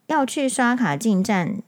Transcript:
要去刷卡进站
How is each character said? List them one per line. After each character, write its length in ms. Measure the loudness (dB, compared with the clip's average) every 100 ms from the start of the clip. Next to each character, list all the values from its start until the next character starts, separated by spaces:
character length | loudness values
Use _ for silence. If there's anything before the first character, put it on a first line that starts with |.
| -4
要 180 | -2
去 240 | 0 0 -2
刷 280 | 0 0 2
卡 200 | 0 0
进 260 | 0 2
站 340 | 2 0 0 -4